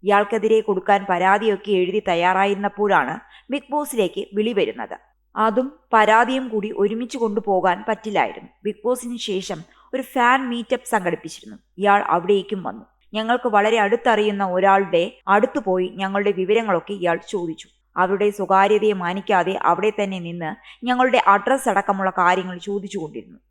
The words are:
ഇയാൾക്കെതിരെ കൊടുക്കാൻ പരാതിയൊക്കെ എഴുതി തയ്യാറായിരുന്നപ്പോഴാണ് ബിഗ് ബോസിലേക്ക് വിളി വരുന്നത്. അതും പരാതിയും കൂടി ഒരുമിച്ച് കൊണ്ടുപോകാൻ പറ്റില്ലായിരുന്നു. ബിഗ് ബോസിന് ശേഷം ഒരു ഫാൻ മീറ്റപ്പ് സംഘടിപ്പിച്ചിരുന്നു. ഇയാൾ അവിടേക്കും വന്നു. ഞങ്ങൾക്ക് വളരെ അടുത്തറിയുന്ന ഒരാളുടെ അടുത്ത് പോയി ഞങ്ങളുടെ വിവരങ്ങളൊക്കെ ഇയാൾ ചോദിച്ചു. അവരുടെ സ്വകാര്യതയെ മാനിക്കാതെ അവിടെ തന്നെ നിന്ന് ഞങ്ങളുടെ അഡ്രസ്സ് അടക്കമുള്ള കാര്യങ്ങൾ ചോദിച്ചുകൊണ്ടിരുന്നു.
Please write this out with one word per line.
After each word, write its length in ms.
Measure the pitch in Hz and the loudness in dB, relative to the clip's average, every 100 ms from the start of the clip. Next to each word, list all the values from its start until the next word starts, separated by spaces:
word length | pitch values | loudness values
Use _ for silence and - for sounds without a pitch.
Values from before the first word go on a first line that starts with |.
ഇയാൾക്കെതിരെ 580 | 185 202 208 226 214 220 | 2 2 2 -2 2 2
കൊടുക്കാൻ 460 | 214 185 180 202 196 | 2 -4 2 0 2
പരാതിയൊക്കെ 640 | 180 185 202 220 196 202 | 0 2 4 2 -2 0
എഴുതി 300 | 190 185 202 202 | 0 0 -2 0
തയ്യാറായിരുന്നപ്പോഴാണ് 1120 | 170 175 185 196 202 202 - 208 180 131 190 - - _ | 0 2 2 0 0 -4 -2 2 2 2 -6 -14 -20 _
ബിഗ് 200 | 277 - | -8 -4
ബോസിലേക്ക് 520 | 294 294 240 185 - - | -4 -4 -2 -2 -2 -6
വിളി 180 | 196 214 | -2 0
വരുന്നത്. 460 | 202 143 117 107 - _ _ _ - | 0 -2 -4 -10 -12 _ _ _ -2
അതും 360 | 220 220 262 - _ | 0 0 -2 -8 _
പരാതിയും 560 | 226 214 220 233 262 262 | 4 6 6 4 0 -2
കൂടി 260 | 214 208 - | -6 -6 -2
ഒരുമിച്ച് 420 | 202 220 240 269 | -2 -2 -8 -4
കൊണ്ടുപോകാൻ 680 | 226 208 220 190 185 180 214 | -4 -2 0 0 2 -2 -4
പറ്റില്ലായിരുന്നു. 600 | 214 220 190 117 - - _ | -6 -2 -2 -2 -4 -18 _
ബിഗ് 200 | 202 208 | -8 -6
ബോസിന് 320 | 233 247 240 240 | -4 -4 -4 -10
ശേഷം 460 | 214 190 185 170 165 _ _ | -6 -6 -6 -10 -12 _ _
ഒരു 80 | 262 | -10
ഫാൻ 460 | 262 262 240 269 262 | -6 0 2 2 0
മീറ്റപ്പ് 400 | 240 226 240 - | -8 -4 -6 -2
സംഘടിപ്പിച്ചിരുന്നു. 680 | 226 180 170 165 - 208 214 _ - | -2 -2 -4 -8 -16 -20 -20 _ -2
ഇയാൾ 240 | 202 202 | 2 2
അവിടേക്കും 600 | - 175 175 202 185 196 | 2 -2 2 0 0 -8
വന്നു. 200 | 170 226 - _ _ | -8 -12 -20 _ _
ഞങ്ങൾക്ക് 340 | 214 220 247 247 | -8 -2 -2 2
വളരെ 320 | 208 208 226 | 2 2 2
അടുത്തറിയുന്ന 680 | 202 233 - 220 214 202 196 | 2 2 2 2 0 0 -2
ഒരാളുടെ 680 | 180 196 196 196 170 180 - - | 2 4 4 4 0 0 -6 2
അടുത്ത് 300 | 202 208 294 | 2 2 -2
പോയി 300 | 202 185 185 | -2 -2 -2
ഞങ്ങളുടെ 440 | 180 190 196 202 | -4 -4 -2 0
വിവരങ്ങളൊക്കെ 600 | 185 185 214 226 175 - | 0 0 0 2 -2 -2
ഇയാൾ 260 | 202 175 170 - | -4 -2 -2 -4
ചോദിച്ചു. 400 | 202 175 156 - _ _ - | -6 -6 -10 -16 _ _ -2
അവരുടെ 340 | 180 196 208 | -2 2 -2
സ്വകാര്യതയെ 640 | 202 185 190 196 208 214 | -2 0 2 4 2 2
മാനിക്കാതെ 680 | 196 175 185 - 196 170 190 | 0 -4 -6 0 0 2 0
അവിടെ 300 | - 175 208 208 | 0 2 0 -2
തന്നെ 180 | 202 190 | -4 -4
നിന്ന് 600 | 170 170 160 202 - - 240 | -8 -8 -8 -10 -18 -10 -4
ഞങ്ങളുടെ 360 | 247 254 247 - | 0 2 4 4
അഡ്രസ്സ് 420 | 202 202 269 247 | 4 4 0 2
അടക്കമുള്ള 420 | 190 196 196 190 | 0 0 0 0
കാര്യങ്ങൾ 480 | 185 175 185 185 180 | 2 2 2 -2 -10
ചോദിച്ചുകൊണ്ടിരുന്നു. 800 | 202 202 202 185 156 123 92 85 _ | -8 -8 -6 -10 -10 -12 -16 -20 _